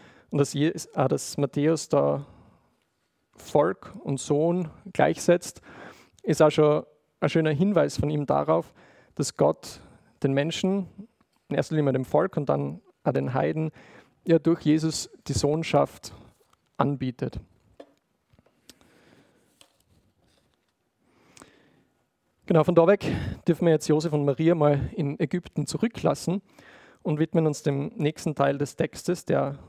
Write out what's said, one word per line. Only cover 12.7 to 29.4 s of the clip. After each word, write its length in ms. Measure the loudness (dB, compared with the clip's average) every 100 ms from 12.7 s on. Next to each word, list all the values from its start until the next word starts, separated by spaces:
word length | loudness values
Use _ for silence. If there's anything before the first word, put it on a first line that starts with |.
| -8 -16 _
auch 80 | -4
den 220 | -2 -2
Heiden, 360 | -2 -2 -2 -6 -8 -20 -20 _ _
ja 160 | 2 2
durch 200 | 4 2
Jesus 500 | 2 2 0 -4 -10 -12 -6
die 40 |
Sohnschaft 800 | -2 0 0 2 2 2 -4 -20 -20 -20 _ _ _ _ -2
anbietet. 640 | -2 -2 -6 -6 -8 -8 -14 _ _ -20 -20 _ _ _ _ _ _ _ -20 _ _ _ _ _ _ _ _ _ _ _ _ _ _ _ _ _ _ _ _ _ _ _ _ _ _ -20 -20 _ _ _ _ _ _ _ _ _ 2
Genau, 180 | 2
von 100 | 4
da 120 | 4 6
weg 180 | 4 0 -4 -6 -4 -2
dürfen 200 | 2 2
wir 60 |
jetzt 160 | 2 2
Josef 240 | 0 0
und 120 | 0
Maria 300 | 0 2 2
mal 340 | 4 4 2 -2
in 240 | -4 -4 -4
Ägypten 460 | -4 -4 -4 -6 -6
zurücklassen 720 | -2 -4 -2 -2 -2 -4 -6 -8 -20 -20 -20 -20 _
und 160 | -4 -2
widmen 280 | 0 2 0
uns 160 | 0
dem 260 | -2 -2 -4 -2
nächsten 380 | -2 -2 -4
Teil 220 | 0 0 0
des 200 | -4 -4
Textes, 480 | -6 -4 -6 -4
der 340 | -2 -2